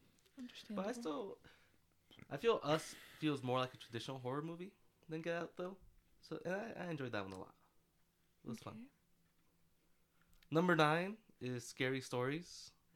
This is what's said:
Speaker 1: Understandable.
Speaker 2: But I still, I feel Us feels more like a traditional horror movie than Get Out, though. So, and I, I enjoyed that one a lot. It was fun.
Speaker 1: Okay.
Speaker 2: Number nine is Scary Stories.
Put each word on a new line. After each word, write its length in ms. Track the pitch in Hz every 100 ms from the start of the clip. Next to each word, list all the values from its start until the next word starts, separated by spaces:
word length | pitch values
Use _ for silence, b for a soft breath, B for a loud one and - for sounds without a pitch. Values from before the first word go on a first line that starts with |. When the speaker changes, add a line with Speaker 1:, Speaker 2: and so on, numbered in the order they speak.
| - _ _ -
Speaker 1:
Understandable. 460 | 247 - - 208
Speaker 2:
But 60 | 196
I 40 |
still, 440 | 247 240 285 202 - b b b b _ _ _ - -
I 60 | 143
feel 220 | 226 226
Us 320 | 139 156 - - - -
feels 240 | 151 143
more 160 | 127 127
like 140 | 127
a 40 | -
traditional 400 | - 120 - 127
horror 220 | 123 139
movie 320 | 160 170 185 - _ _ -
than 140 | 160
Get 140 | 170 170
Out, 200 | 165 -
though. 220 | 180 196 - - _ _
So, 180 | - 160
and 120 | - 190
I, 300 | 226 - 175
I 40 |
enjoyed 220 | 156 127
that 120 | 107
one 100 | 95
a 40 | 92
lot. 140 | - - _ _ _ _ _ _ _ _
It 60 | -
was 100 | 113
fun. 140 | -
Speaker 1:
Okay. 100 | 220 254 _ _ _ _ _ _ _ _ _ _ _ _ _ _ - -
Speaker 2:
Number 240 | 151 180 165
nine 400 | 151 165 185 220 - -
is 240 | 123 123 -
Scary 340 | - 131 135
Stories. 720 | 127 123 127 151 175 - - - _